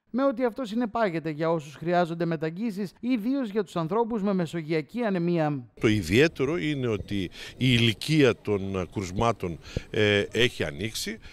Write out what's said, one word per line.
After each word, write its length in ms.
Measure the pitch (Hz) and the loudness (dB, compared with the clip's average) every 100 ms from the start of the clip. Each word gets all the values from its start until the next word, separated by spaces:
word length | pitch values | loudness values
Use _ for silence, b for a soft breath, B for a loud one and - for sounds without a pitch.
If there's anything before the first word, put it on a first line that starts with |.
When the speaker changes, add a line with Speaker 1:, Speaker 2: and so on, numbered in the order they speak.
| _ | _
Speaker 1:
με 140 | 226 | 0
ό,τι 200 | 277 233 | 0 2
αυτό 200 | 254 214 | -2 -2
συνεπάγεται 680 | 247 214 247 233 214 165 156 | -6 -2 -2 0 0 0 -4
για 200 | 147 160 | -2 0
όσους 240 | 165 147 | 0 -4
χρειάζονται 500 | 139 160 175 175 165 | -8 0 2 2 0
μεταγγίσεις, 680 | 170 160 160 170 233 190 196 - | -2 0 -4 -4 -6 -4 -8 -6
ιδίως 500 | 233 254 202 277 240 | -2 -2 0 -2 -2
για 140 | 202 | -4
τους 120 | 185 180 | -4 -2
ανθρώπους 460 | 160 202 233 233 | -2 0 0 0
με 100 | 196 | 0
μεσογειακή 680 | 190 160 175 151 160 143 226 | 0 0 -4 -2 -2 -2 -4
ανεμία. 680 | 233 190 170 170 151 143 120 - | -2 0 0 2 0 -2 -8 0
Speaker 2:
Το 80 | 120 | 2
ιδιαίτερο 680 | 107 82 104 160 - 135 175 | 2 4 4 4 2 -2 -2
είναι 300 | 156 147 123 | -2 -2 -2
ότι 300 | 104 - 101 | -2 -4 -6
η 140 | 90 B B B | -6 B B B
ηλικία 800 | 127 123 117 107 - 156 131 104 | 2 4 4 2 0 4 6 4
των 520 | - 104 98 95 87 | 0 -2 -2 -4 -4
κρουσμάτων, 680 | - 92 92 117 110 92 78 B B B | -4 -6 0 0 0 -4 -8 B B B
ε, 340 | - 107 104 - | 2 4 4 2
έχει 320 | - 120 - | 2 0 0
ανοίξει. 540 | 85 71 110 - - 220 B | -6 -4 -8 -6 -8 -8 B